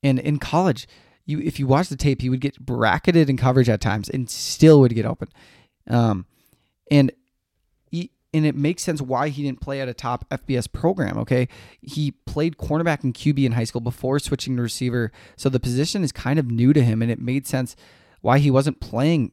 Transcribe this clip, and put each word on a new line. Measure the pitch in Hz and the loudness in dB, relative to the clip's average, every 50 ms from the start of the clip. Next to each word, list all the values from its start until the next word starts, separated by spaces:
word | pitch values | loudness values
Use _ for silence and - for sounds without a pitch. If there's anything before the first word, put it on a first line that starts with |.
| - | 2
And | 139 131 127 | 2 0 2
in | - 147 147 139 | 0 -2 -4 -4
college, | - - - 160 185 185 131 - - _ - - _ _ _ _ _ | -4 -2 -2 0 2 2 0 -2 -6 _ -20 -20 _ _ _ _ _
you, | - 147 151 | -8 -6 -4
if | - 165 - - | -4 -6 -4 -4
you | 139 | 0
watch | 127 135 143 185 - | 2 2 2 2 -2
the | 147 | -6
tape, | 127 - 147 135 - | -2 0 -2 0 0
he | 123 127 | -2 -4
would | 127 127 127 | -2 -2 -2
get | 139 - - | -6 -6 -6
bracketed | 131 - 123 123 117 110 95 156 - - 170 165 160 139 | -8 -6 -2 0 2 2 2 2 2 4 4 4 4 4
in | 135 123 | 2 0
coverage | - 131 127 135 127 117 | 2 2 4 4 4 4
at | 110 104 | 2 0
times | - 110 107 110 101 - | 0 -2 -2 -2 -4 -4
and | - 131 123 110 | -6 -6 -6 -6
still | - - - - - - 156 156 156 147 | -8 -10 -8 -10 0 6 8 8 10 10
would | 135 123 120 | 8 6 4
get | 113 107 | 0 -2
open. | 113 - - - - _ _ - - _ _ _ _ _ _ _ - | -4 -4 -8 -10 -16 _ _ -20 -20 _ _ _ _ _ _ _ -2
Um, | 120 120 117 113 104 90 90 _ _ _ _ _ _ _ _ _ _ _ _ - | 0 0 2 0 0 -4 -6 _ _ _ _ _ _ _ _ _ _ _ _ 2
and | - 190 - 127 - _ _ _ _ _ _ _ _ _ _ _ _ _ _ _ | 4 4 4 4 0 _ _ _ _ _ _ _ _ _ _ _ _ _ _ _
he, | - 165 175 - _ _ _ _ - | -8 -8 -8 -8 _ _ _ _ -2
and | 156 151 | 2 2
it | 151 139 | 2 0
makes | - 143 151 180 175 - | 0 -2 -2 -2 -2 -4
sense | - 165 143 | -4 -4 -4
why | 139 123 131 123 139 156 | -4 -4 -2 -2 -2 -2
he | 139 139 143 | -4 -4 -6
didn't | 143 131 - - | -6 -6 -8 -8
play | - 139 139 | -8 -8 -6
at | 135 127 | -6 -8
a | 120 | -8
top | - - 127 120 120 - _ | -8 -6 -6 -6 -6 -6 _
F | - 131 - | -10 -10 -6
B | - 135 | -4 -2
S | 123 110 | -2 -2
program, | - _ - - 165 190 190 147 95 87 | -4 _ -2 -2 -2 0 0 -4 -4 -2
okay? | 110 113 - - 127 127 123 - - - - - _ | -4 -2 0 0 0 0 -2 -6 -16 -20 -20 -20 _
He | _ - - 156 151 143 | _ -12 -6 -4 -4 -4
played | - _ _ - - 151 151 165 156 _ | -4 _ _ -10 -4 -2 -2 -4 -4 _
cornerback | - - 147 156 165 170 156 143 - | -6 -2 -2 0 0 0 -2 -2 -2
and | 131 120 | -4 -6
Q | - - 151 147 | 0 0 0 2
B | 135 139 | 2 0
in | 127 113 | 0 0
high | 123 117 | -2 -2
school | 110 - 120 | -2 -4 -6
before | 117 123 127 - - 131 135 143 | -6 -6 -8 -6 -4 -2 -2 -2
switching | - - 139 127 - 131 131 | -2 -4 -6 -6 -4 -4 -4
to | 123 120 | -2 -2
receiver, | 113 - - 127 123 120 123 117 107 _ - - - _ | -4 -4 -4 -4 -2 -2 -2 -4 -4 _ -12 -20 -20 _
so | _ - 135 | _ -4 0
the | 131 127 | 0 0
position | - 127 120 127 147 165 - 208 180 | -2 0 0 0 -2 -2 -2 -2 -2
is | 135 - | -4 -4
kind | - - 123 139 160 | -4 -4 0 0 0
of | 147 120 | 0 0
new | 117 113 120 131 147 | 0 2 4 6 6
to | 151 127 | 6 4
him, | 117 110 110 | 4 2 0
and | 117 117 | 0 -2
it | 117 - | -2 -4
made | 123 120 127 139 135 | -4 -4 -4 -4 -4
sense | - - 131 127 123 - _ - - _ _ _ _ _ _ - | -4 -4 -4 -4 -6 -10 _ -20 -20 _ _ _ _ _ _ 0
why | 110 123 143 | 2 4 4
he | 143 147 131 | 4 4 4
wasn't | 131 135 151 135 _ | 4 2 2 -4 _
playing | - - - 113 131 156 170 156 123 95 | -12 -8 -4 -2 0 2 2 2 0 -2